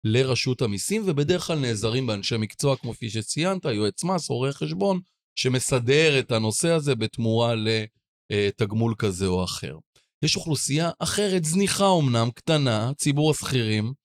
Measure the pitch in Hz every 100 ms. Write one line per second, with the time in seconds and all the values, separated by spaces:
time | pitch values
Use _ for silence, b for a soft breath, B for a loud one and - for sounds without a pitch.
0 | 110 113 131 120 - 127 120 101 - 208
1 | 196 143 147 180 - 160 127 110 113 123
2 | 127 104 98 117 107 - 143 131 120 110
3 | 117 107 104 - 175 190 160 104 104 -
4 | 165 185 - 120 131 139 147 170 202 185
5 | 185 _ _ - 131 127 - 131 120 143
6 | 160 135 113 113 110 - 170 165 143 120
7 | 110 - 113 113 117 117 107 110 107 _
8 | _ _ _ 104 101 - 107 110 113 113
9 | 107 90 95 92 92 - 71 78 _ b
10 | b _ 156 - 170 143 - 151 170 -
11 | - - 208 185 156 180 196 - 196 180
12 | 139 120 117 - - 156 135 110 113 143
13 | 151 143 151 143 - 127 113 107 110 135